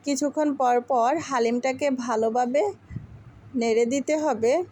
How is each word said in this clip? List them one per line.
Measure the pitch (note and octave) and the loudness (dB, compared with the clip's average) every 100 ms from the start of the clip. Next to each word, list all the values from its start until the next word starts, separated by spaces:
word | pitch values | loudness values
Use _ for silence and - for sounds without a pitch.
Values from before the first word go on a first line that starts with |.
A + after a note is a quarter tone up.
কিছুক্ষণ | - C#4 D4 D4 D4+ C#4+ | -2 -2 -2 0 -2 0
পর | B3+ B3 | 2 0
পর | B3 C4 A#3 D#4+ | 2 0 2 0
হালিমটাকে | D4+ C4 A#3 A#3+ C4 C4 C#4+ | -2 -2 0 0 -2 -2 -2
ভালোভাবে | B3+ A#3+ A3 A3 A#3 B3 C4+ G4+ F#4 - - - - - - - C4 | -2 -2 0 0 0 0 0 0 -4 -12 -14 -14 -20 -20 -20 -8 -2
নেড়ে | A3+ A3+ A#3 | 2 2 2
দিতে | C#4 C4 D#4 | 0 0 0
হবে। | D4+ A3 A3+ C#4 F4+ | 0 2 2 2 -2